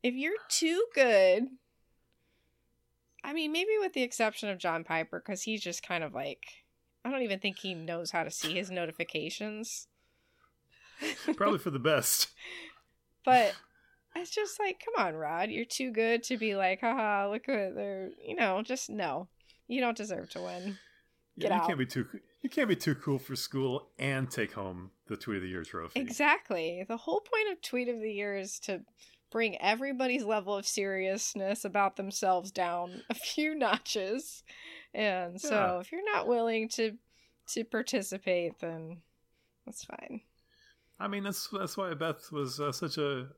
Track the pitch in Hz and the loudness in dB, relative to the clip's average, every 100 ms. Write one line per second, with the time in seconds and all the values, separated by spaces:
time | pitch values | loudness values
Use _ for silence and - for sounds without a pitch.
0 | 247 254 294 427 - - 320 349 466 - | 0 0 -2 -2 -2 2 2 4 2 6
1 | 254 208 190 190 262 - _ _ _ _ | 8 10 10 8 4 -4 _ _ _ _
2 | _ _ _ _ _ _ _ _ _ _ | _ _ _ _ _ _ _ _ _ _
3 | _ - - 302 311 320 392 427 381 277 | _ -14 -6 -2 0 0 2 4 2 2
4 | 247 - 220 - 208 185 180 165 165 165 | 0 2 0 2 -4 -2 0 0 0 -2
5 | 160 175 - 208 - 220 180 170 - 175 | -2 -6 -6 -6 -2 -4 -4 -6 -4 -2
6 | 156 123 139 - - - _ _ _ _ | -2 -4 -6 -8 -14 -20 _ _ _ _
7 | 233 269 233 196 202 185 190 175 160 170 | -4 -2 0 0 -2 -4 -6 -6 -4 -4
8 | 165 175 151 - 156 175 185 185 165 - | -2 0 -2 -2 -2 -2 -2 -4 -4 -4
9 | 170 160 151 - 214 214 233 - - _ | -4 -4 -4 -6 -6 -6 -8 -8 -12 _
10 | _ _ _ _ _ _ _ _ - - | _ _ _ _ _ _ _ _ -20 -8
11 | 311 - - - 202 196 180 135 127 147 | -6 -4 -2 2 4 2 0 2 4 4
12 | 110 - - - - - - - _ _ | 4 2 2 -2 -14 -14 -14 -20 _ _
13 | _ _ - 254 208 - - _ _ _ | _ _ 8 8 8 2 -14 _ _ _
14 | _ 320 349 - 415 - 403 370 - 466 | _ -8 -4 -2 -2 0 -2 -2 -2 2
15 | 190 160 151 165 208 220 233 - 262 220 | 2 0 -2 0 0 -2 -4 -4 -2 2
16 | 226 233 - 247 220 196 185 190 233 254 | 2 2 0 -2 0 2 2 2 2 2
17 | 214 202 202 214 - 254 190 202 202 190 | 2 2 2 -2 -2 0 0 -2 -6 -6
18 | 190 - - 349 220 190 220 254 - 214 | -8 -10 -8 0 2 2 0 -4 -4 -2
19 | 175 139 185 _ _ - _ 247 247 233 | -2 -2 -6 _ _ -20 _ 0 0 0
20 | 208 180 - 190 180 180 185 196 - _ | -4 -6 -6 -8 -6 -6 -6 -8 -14 _
21 | _ _ _ - 214 180 170 156 127 135 | _ _ _ -2 2 4 4 2 0 0
22 | 113 - _ _ 277 - 247 175 - 139 | -4 -8 _ _ -4 2 4 4 4 0
23 | - 135 - 135 - 139 131 135 - - | 0 -2 -2 -6 -4 0 0 0 -6 -4
24 | 135 135 131 - 107 - 98 90 95 _ | -2 0 -2 0 -2 -2 -6 -6 -12 _
25 | _ 104 - 101 92 90 78 87 82 - | _ -8 -2 -2 -2 -6 -6 -6 -4 -4
26 | - 240 - 359 - 180 160 175 190 233 | -4 2 4 4 2 -2 -2 -4 -6 -6
27 | - 330 427 440 427 359 - 247 247 233 | -2 -2 0 0 0 -2 -4 -2 -2 -2
28 | 220 202 208 196 196 - - 190 - _ | -4 -4 -2 -2 -4 -8 -4 -6 -6 _
29 | - - _ 226 226 180 196 226 269 262 | -20 -20 _ 0 0 2 2 2 0 0
30 | 262 247 214 214 190 202 196 - 196 190 | 2 2 2 0 2 -2 0 0 0 0
31 | 190 196 - 208 190 202 202 196 196 - | 0 0 -2 -2 -2 -2 0 2 2 0
32 | 196 - 196 180 190 - 175 175 180 180 | -4 0 4 4 2 -2 0 0 -4 -10
33 | - 233 - - 302 311 233 202 - 214 | -8 -6 -4 0 0 2 2 2 0 -4
34 | 190 247 - - - - - - - - | -2 -4 -6 -16 -20 -20 -18 -18 -12 -2
35 | 214 185 175 180 - 214 190 180 190 339 | 0 0 -4 -6 0 2 2 0 -4 -4
36 | 415 415 - 240 233 226 226 - 226 220 | 0 0 2 2 4 0 0 0 -2 -2
37 | _ _ _ _ - - 226 226 - - | _ _ _ _ -8 -6 -2 -2 0 -2
38 | 196 190 190 180 170 - 170 165 160 170 | -2 -4 2 2 2 -4 -8 -6 -10 -12
39 | _ _ _ _ _ _ - 220 - - | _ _ _ _ _ _ -16 -14 -14 -14
40 | - 226 _ _ _ _ - _ _ _ | -10 -12 _ _ _ _ -20 _ _ _
41 | 202 202 196 190 - 202 180 - 185 151 | -4 -2 -2 -4 -4 -2 -2 -2 -4 0
42 | 160 147 - 151 135 120 147 139 165 147 | -2 -2 -6 -4 -4 -2 -2 -2 -4 0
43 | 143 135 131 | 0 -2 -6